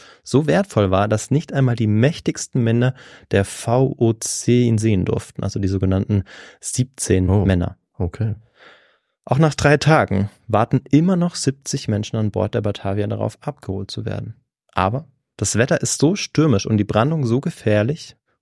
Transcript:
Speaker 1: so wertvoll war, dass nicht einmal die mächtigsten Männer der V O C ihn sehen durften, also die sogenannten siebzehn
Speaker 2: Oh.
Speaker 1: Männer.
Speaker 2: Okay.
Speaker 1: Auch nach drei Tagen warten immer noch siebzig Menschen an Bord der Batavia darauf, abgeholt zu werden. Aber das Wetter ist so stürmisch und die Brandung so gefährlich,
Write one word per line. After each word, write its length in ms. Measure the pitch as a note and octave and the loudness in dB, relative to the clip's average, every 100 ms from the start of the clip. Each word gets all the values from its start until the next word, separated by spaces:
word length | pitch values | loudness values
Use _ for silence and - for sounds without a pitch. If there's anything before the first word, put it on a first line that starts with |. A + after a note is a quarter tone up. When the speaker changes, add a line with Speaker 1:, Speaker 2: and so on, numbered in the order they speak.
| - - | -18 -20
Speaker 1:
so 240 | - C3 D3+ | 0 0 2
wertvoll 440 | E3+ G3+ A2 G2 | 0 0 0 2
war, 180 | F#2+ G#2 | 2 2
dass 220 | A2 - | -2 0
nicht 240 | C#3 - | -2 0
einmal 220 | C#3 C3 A#2 | 0 0 0
die 100 | A2 | 0
mächtigsten 760 | G#2+ C3 - - - - C3 | 2 2 0 -6 -6 -6 -2
Männer 320 | A2+ A#2 B2+ - - - - | 0 2 0 -2 -16 -20 -2
der 160 | G2 G2 | 0 0
V 480 | - - B2 C3 - | -4 0 2 2 2
O 160 | A2+ | 0
C 520 | A2 - - - B2 | 0 -4 -6 2 2
ihn 120 | A#2+ A2 | 4 2
sehen 300 | A2 G2 - | 2 0 0
durften, 360 | G#2+ - - | -4 -6 -8
also 160 | G2+ - | -6 -4
die 80 | F#2+ | -2
sogenannten 580 | F#2+ F#2 F#2+ G#2 G#2 F#2+ - - - | 0 0 0 2 0 -2 -14 -20 -16
siebzehn 680 | - - B2+ - - F#2+ F#2 | -10 -4 -4 -4 0 0 2
Speaker 2:
Oh. 160 | G2+ F#2+ | 2 2
Speaker 1:
Männer. 320 | F2+ F2 - _ - | 2 0 -8 _ -6
Speaker 2:
Okay. 380 | F2 - A2 G#2 _ _ - - _ _ _ _ | -6 -4 -6 -6 _ _ -20 -20 _ _ _ _
Speaker 1:
Auch 140 | - C3 | -4 0
nach 160 | D#3 | 0
drei 220 | - C#3+ D3 | 2 2 4
Tagen 520 | D3 D#3 G2 G2 G2+ _ - | 4 2 2 -2 -2 _ -2
warten 340 | G#2 A#2 C3+ - | 0 2 0 2
immer 240 | C#3+ F3 | 2 4
noch 220 | F3+ F3 - | 2 0 -2
siebzig 520 | - C3+ - C#3 - | -4 -4 -8 -8 -2
Menschen 280 | G#2 G#2+ A2+ | -4 -2 -2
an 140 | G#2+ | -2
Bord 240 | G2 G2+ | -2 -2
der 80 | A2+ | -2
Batavia 440 | G#2 - G2 G2+ G#2 | -4 -4 -6 -4 -4
darauf, 320 | G#2 G#2+ - | -4 -6 -6
abgeholt 500 | - - - G2 G2 | -12 -10 -8 -8 -8
zu 140 | - | -10
werden. 300 | G#2+ G2+ G#2+ - _ _ _ | -8 -8 -10 -14 _ _ _
Aber 340 | - F#2+ B2+ - _ _ - | -2 0 -2 -10 _ _ -6
das 200 | G#2 G2+ | -4 0
Wetter 240 | B2+ E3+ | 0 0
ist 200 | - - | -2 0
so 160 | C#3+ G3+ | 0 0
stürmisch 500 | - - D#3 G2 - | -2 0 2 2 2
und 120 | G#2+ | 0
die 60 | |
Brandung 420 | G2+ G#2 C3 D#3+ A#2+ | 2 0 0 0 0
so 140 | B2 | -2
gefährlich, 760 | E3 - A2 G#2 A2+ D#3 - - _ _ | -2 -4 0 2 0 -4 -10 -20 _ _